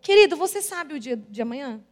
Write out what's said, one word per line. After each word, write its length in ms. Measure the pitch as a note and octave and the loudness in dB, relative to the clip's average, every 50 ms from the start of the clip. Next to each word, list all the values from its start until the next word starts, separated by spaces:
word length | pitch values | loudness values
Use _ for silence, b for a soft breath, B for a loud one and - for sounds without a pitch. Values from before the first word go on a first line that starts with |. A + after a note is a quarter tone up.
Querido, 360 | - - G4 G#4 G#4 E4 - | -2 4 8 8 8 6 6
você 260 | D4 F4+ F#4+ - G4+ F#4+ | 0 -4 -4 -4 -4 -8
sabe 320 | - F#4+ F4 E4+ C#4 D#4 | -6 -8 -8 -8 -8 -10
o 60 | D4 | -10
dia 160 | G#3+ B3 B3 | -8 -6 -8
de 260 | A3+ G#3 G#3+ G#3 G#3+ A3+ | -8 -8 -12 -10 -8 -8
amanhã? 420 | A#3 A#3 C4 C#4+ C4 A3 A3 G#3 _ | -8 -6 -8 -10 -10 -12 -12 -14 _